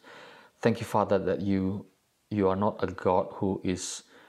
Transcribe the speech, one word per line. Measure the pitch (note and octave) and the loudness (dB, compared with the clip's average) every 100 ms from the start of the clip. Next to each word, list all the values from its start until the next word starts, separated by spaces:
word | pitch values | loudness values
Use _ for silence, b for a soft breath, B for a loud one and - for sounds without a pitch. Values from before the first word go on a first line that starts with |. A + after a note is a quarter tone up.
| B B B B B _ | B B B B B _
Thank | A#2 A2 | 0 0
you, | - | -2
Father, | A2+ G2 G2+ | 0 2 2
that | F2+ C#2+ | 2 -2
you, | G2 G2 F#2+ G2+ - _ _ _ _ | 0 0 0 -4 -10 _ _ _ _
you | G#2+ F#2+ | 0 2
are | F#2+ | 2
not | G#2 - | 0 0
a | F2+ | -6
God | - G2+ F#2 - | -2 2 2 0
who | - G2 G2 | -2 -2 -2
is | G2+ F2+ - - B B | -2 -4 -6 -12 B B